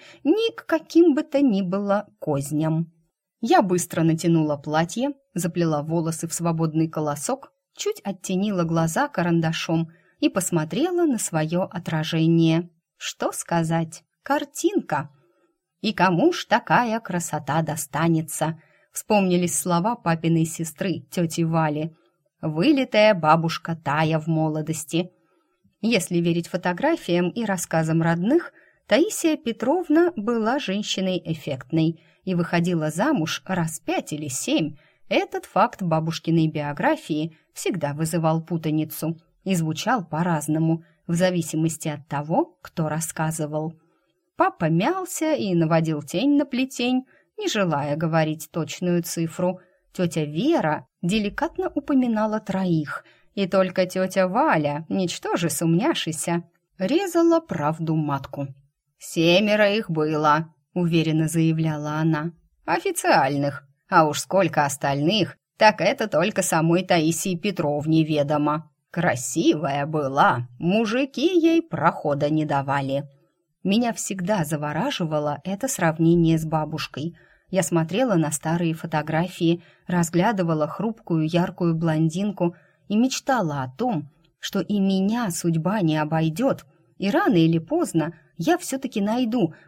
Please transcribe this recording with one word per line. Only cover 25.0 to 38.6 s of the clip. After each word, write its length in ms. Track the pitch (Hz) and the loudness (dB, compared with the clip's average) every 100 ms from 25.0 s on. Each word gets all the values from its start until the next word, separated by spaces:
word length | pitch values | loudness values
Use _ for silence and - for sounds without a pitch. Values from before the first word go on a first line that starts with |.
| 175 _ _ _ _ _ _ _ | -4 _ _ _ _ _ _ _
Если 380 | 214 226 - 170 | 0 0 0 0
верить 300 | 170 170 165 | 0 0 -2
фотографиям 840 | 180 180 180 285 330 - 349 359 | -4 -4 0 0 0 0 0 0
и 140 | - | -2
рассказам 580 | 220 185 - 160 160 165 | -4 -4 -2 -2 0 2
родных, 500 | 165 170 190 330 - _ _ _ - | 2 0 2 0 0 _ _ _ 0
Таисия 480 | 220 415 - 330 302 | 2 2 0 -2 -2
Петровна 760 | 233 220 - 349 339 302 349 339 | -4 -4 0 0 2 2 2 0
была 420 | 208 233 214 285 | -4 -2 0 -2
женщиной 640 | 220 196 208 - 190 180 | -2 -4 -4 -2 -2 -2
эффектной 760 | - 160 - 127 - 165 160 165 _ _ | -4 -6 -6 -8 -2 0 0 -2 _ _
и 100 | - | -4
выходила 560 | 180 175 170 175 170 156 | -2 0 0 0 0 -2
замуж 520 | 156 269 277 165 - - | -2 0 0 -2 -4 -4
раз 320 | 185 160 - | -4 -4 -6
пять 340 | - 370 - | -4 -4 -4
или 160 | 147 151 | -8 -8
семь. 480 | - - 294 147 - _ _ - | -6 -2 -2 -2 -6 _ _ -4
Этот 380 | 247 392 381 - | -2 -2 -6 -2
факт 360 | 180 220 - | 0 0 0
бабушкиной 640 | 175 160 160 160 - 165 156 | -2 0 -2 -4 0 2 2
биографии 920 | 151 147 147 254 311 - 151 160 - _ | 0 -6 -2 0 0 -2 -4 -4 -8 _
всегда 400 | - 403 190 143 | -8 -6 -4 -4
вызывал 480 | 147 160 170 160 160 | -4 -2 0 0 0
путаницу – 720 | 160 170 | -2 -4